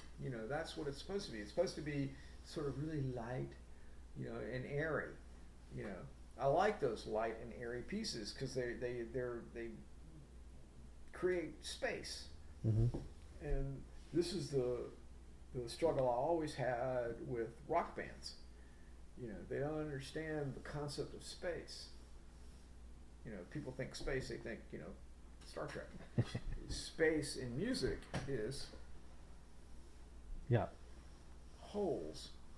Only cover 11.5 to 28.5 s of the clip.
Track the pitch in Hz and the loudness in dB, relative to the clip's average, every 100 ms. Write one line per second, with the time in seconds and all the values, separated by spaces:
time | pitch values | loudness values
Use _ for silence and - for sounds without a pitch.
11.5 | - - - - - - - - - - | -4 -6 -2 0 0 -4 -6 -8 -10 -10
12.5 | - 117 110 117 147 - - - - 147 | 0 4 8 8 6 -2 -8 -10 -6 4
13.5 | 143 139 135 - - - 151 170 196 135 | 4 4 0 -6 -10 2 4 6 4 4
14.5 | 139 123 120 - - - - - - - | 4 6 4 0 -6 -12 -12 -12 -12 -6
15.5 | 131 120 - 165 135 127 120 143 170 151 | -2 -2 4 6 8 6 6 6 6 4
16.5 | - 123 120 131 127 120 117 139 123 113 | 2 4 4 4 4 2 0 -2 0 0
17.5 | - - 160 214 - 73 - - - - | -2 4 4 4 -2 -4 -6 -8 -8 -12
18.5 | - - - - - - - 123 101 - | -12 -14 -14 -12 -12 -12 -8 -6 -6 -2
19.5 | 127 143 156 156 139 135 156 160 156 143 | 0 2 0 0 -2 -4 -4 0 2 0
20.5 | 131 - 147 147 143 127 - - - 185 | -2 -4 -2 -2 -2 -4 -4 -8 -4 -2
21.5 | 160 - - - - - - - - - | -2 -4 -8 -8 -10 -12 -12 -12 -12 -12
22.5 | - - - - - - - - 104 90 | -12 -12 -12 -12 -12 -12 -10 -8 -8 -4
23.5 | 151 135 127 127 - - 135 123 117 117 | -4 -4 -2 -4 -2 0 0 0 -4 -4
24.5 | 107 - 98 80 101 - - - - - | -6 -6 -8 -6 -8 -10 -12 -12 -12 -8
25.5 | - - - - - - - - 127 - | -4 -2 -4 -6 -8 -4 2 2 2 -2
26.5 | - - - - - 160 160 135 - 127 | -2 -2 -4 -4 6 6 6 2 0 -2
27.5 | 120 214 262 123 85 - - 127 135 107 | 0 2 4 4 2 -2 -2 0 0 0